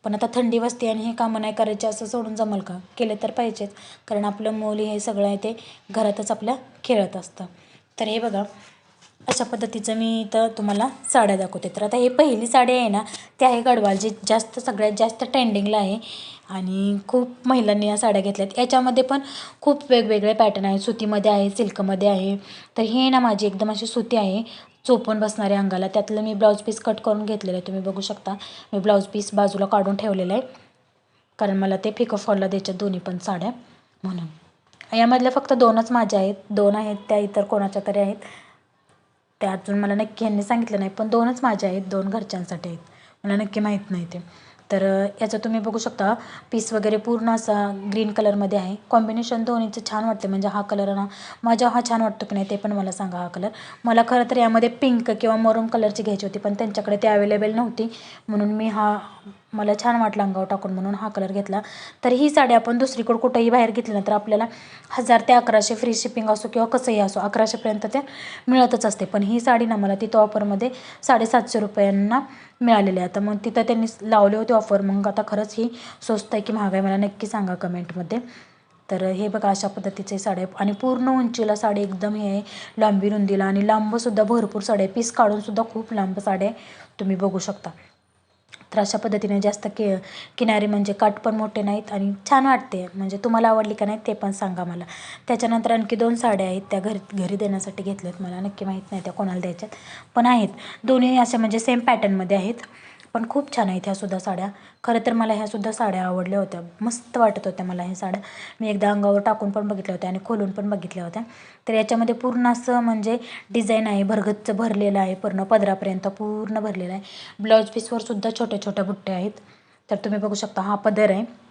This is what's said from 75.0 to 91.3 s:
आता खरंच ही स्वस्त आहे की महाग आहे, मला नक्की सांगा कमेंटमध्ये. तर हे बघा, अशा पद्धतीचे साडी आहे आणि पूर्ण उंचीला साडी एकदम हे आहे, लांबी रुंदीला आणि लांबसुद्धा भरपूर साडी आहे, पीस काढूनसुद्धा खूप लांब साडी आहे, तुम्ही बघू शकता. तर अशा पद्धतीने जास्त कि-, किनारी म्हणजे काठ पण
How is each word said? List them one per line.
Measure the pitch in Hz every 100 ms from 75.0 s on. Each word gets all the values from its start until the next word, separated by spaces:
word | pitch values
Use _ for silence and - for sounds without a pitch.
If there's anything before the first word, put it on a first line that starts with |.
| 202
आता | 196 208
खरंच | 208 214 -
ही | 226 - - -
स्वस्त | - 214 -
आहे | 220
की | 208
महाग | 214 202
आहे, | 190
मला | 196 196
नक्की | 202 202 214
सांगा | 214 190
कमेंटमध्ये. | 180 185 180 170 170 170 226 240 - - _ _ _ -
तर | 185
हे | 185 190 208
बघा, | 208 208
अशा | 196 196
पद्धतीचे | 202 196 190 196 196
साडी | 208 185
आहे | 185 -
आणि | 202
पूर्ण | 202 254 254 254 262
उंचीला | 240 240 214 208
साडी | 220 208
एकदम | 196 190 208
हे | 214 202
आहे, | 196 208 - - -
लांबी | 214 202 202
रुंदीला | 208 196 196
आणि | 196 196 208
लांबसुद्धा | 214 214 233 240 208
भरपूर | 208 233 208 208
साडी | 196 208
आहे, | 190
पीस | 233 233
काढूनसुद्धा | - 220 208 208 208 226
खूप | 220 220
लांब | 214 190 190
साडी | 196 190
आहे, | 202 226 - - - -
तुम्ही | 196 185
बघू | 196 180
शकता. | 190 196 170 - - _ _ _ _ _ _ - -
तर | 226
अशा | 202 -
पद्धतीने | 226 208 208 202
जास्त | 202 208 208 208
कि-, | 208 190 190 - - -
किनारी | 226 214 208
म्हणजे | 208 202
काठ | 202 214 208
पण | 226